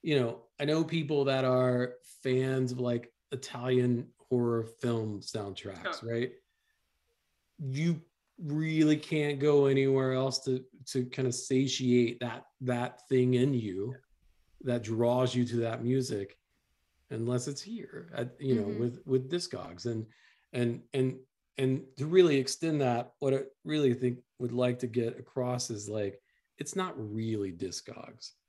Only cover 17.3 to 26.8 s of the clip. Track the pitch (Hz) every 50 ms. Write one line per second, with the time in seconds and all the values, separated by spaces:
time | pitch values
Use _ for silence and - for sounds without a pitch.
17.3 | 123 123 127 147 139 - - 202 233 220 - - - - 175 170 - - 123 127
18.3 | - - 135 135 123 110 101 101 101 110 120 120 123 - - 135 131 127 131 135
19.3 | 170 175 175 - - 90 90 85 87 98 - 120 117 113 110 110 _ _ _ _
20.3 | _ _ _ _ - 123 120 117 117 - - _ - 135 131 131 127 - - _
21.3 | _ _ _ _ _ - 135 131 131 151 - - _ - 139 151 175 185 180 165
22.3 | 143 135 127 127 - - 165 165 156 143 135 123 120 117 123 - _ _ 143 135
23.3 | 135 135 135 - _ _ _ 147 151 151 143 131 120 113 127 123 123 123 _ _
24.3 | _ - 127 117 120 123 123 123 120 123 127 120 110 123 117 117 - - - -
25.3 | _ 135 123 123 123 123 - - 113 101 101 101 104 110 104 98 101 - _ _
26.3 | _ _ _ _ _ - 143 - - 185